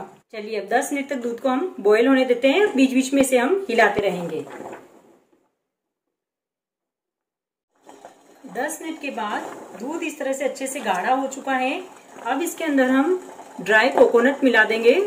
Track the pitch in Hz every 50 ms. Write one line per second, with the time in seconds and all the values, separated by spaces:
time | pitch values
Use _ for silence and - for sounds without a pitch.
0 | - - - _ _ _ 233 214 208 214 220 202 196 - 226 262 277 - 294 277
1 | 269 - 285 247 233 240 226 - - 262 254 277 370 370 - - 196 208 214 226
2 | 247 269 269 262 254 254 240 240 269 269 302 381 415 415 - 262 269 - 240 262
3 | 262 - 277 277 262 - 262 240 240 285 381 392 - - 226 233 214 202 202 208
4 | 202 190 180 175 170 165 160 151 - - - - - - - - - - _ -
5 | _ _ _ _ _ _ _ _ _ _ _ _ _ _ _ _ _ _ _ _
6 | _ _ _ _ _ _ _ _ _ _ _ _ _ _ _ _ _ _ _ _
7 | _ _ _ _ _ _ _ _ _ _ _ _ _ _ _ _ _ - - -
8 | - - - _ _ _ _ _ - 226 180 233 269 311 311 - 339 320 320 -
9 | 294 269 214 220 208 208 240 302 - - - - - - - 190 226 277 330 330
10 | 330 302 - - 277 269 262 262 285 254 - - 269 262 - 285 220 208 185 180
11 | 190 233 262 269 269 262 - 269 - 269 262 254 254 262 320 370 370 - - -
12 | - - - - - 233 262 277 339 - - - 330 311 285 269 254 254 262 269
13 | 285 349 370 359 - - - - - - - - 180 196 214 220 233 277 277 262
14 | 247 - - 233 240 269 277 - 285 254 233 220 214 202 226 226 226 240 277 370
15 | 415